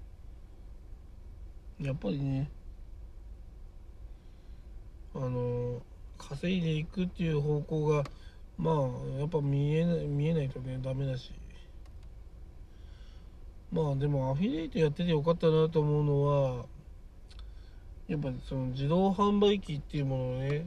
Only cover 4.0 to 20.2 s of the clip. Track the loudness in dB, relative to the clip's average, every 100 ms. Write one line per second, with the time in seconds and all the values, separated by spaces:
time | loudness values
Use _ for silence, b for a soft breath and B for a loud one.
4 | -14 B B B B B -12 -12 -12 -14
5 | -12 -6 -2 0 0 0 -2 -4 -8 -16
6 | -16 -14 -10 -2 2 2 2 0 -2 0
7 | -2 2 2 4 4 2 2 2 4 4
8 | 2 B B B -14 0 2 4 2 0
9 | -4 -2 0 2 4 4 6 4 4 4
10 | 2 2 4 4 2 -2 -4 -4 -2 0
11 | 0 -2 -6 -12 -12 -14 -14 -14 -14 -14
12 | -14 -14 -16 -14 -14 -14 B B B B
13 | B B B B -16 -16 -4 0 2 2
14 | 2 2 2 2 2 0 -2 4 4 4
15 | 2 4 4 6 6 6 6 4 4 4
16 | 6 6 6 6 4 0 -6 -14 -16 -16
17 | -16 -18 -16 -14 B B B B B -14
18 | -4 -2 -2 -4 -4 -2 -2 0 4 6
19 | 6 6 6 8 6 6 0 -6 -2 0
20 | 2 2